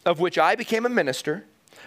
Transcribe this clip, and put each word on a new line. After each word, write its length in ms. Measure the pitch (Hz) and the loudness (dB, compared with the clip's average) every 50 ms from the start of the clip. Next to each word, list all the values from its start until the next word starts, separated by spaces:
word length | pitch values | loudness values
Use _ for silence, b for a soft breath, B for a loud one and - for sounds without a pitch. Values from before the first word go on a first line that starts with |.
| _ | _
"Of 160 | 180 175 151 | 0 0 2
which 200 | 180 175 - 165 | 0 0 2 2
I 160 | 156 170 208 | 4 4 2
became 280 | 254 226 - 226 220 233 | 0 -2 -2 -2 -2 -2
a 60 | 247 | 0
minister, 560 | 247 208 165 135 127 - - 151 156 202 - - _ _ _ B B B B | 0 0 0 0 -2 -4 -4 -6 -6 -6 -8 -16 _ _ _ B B B B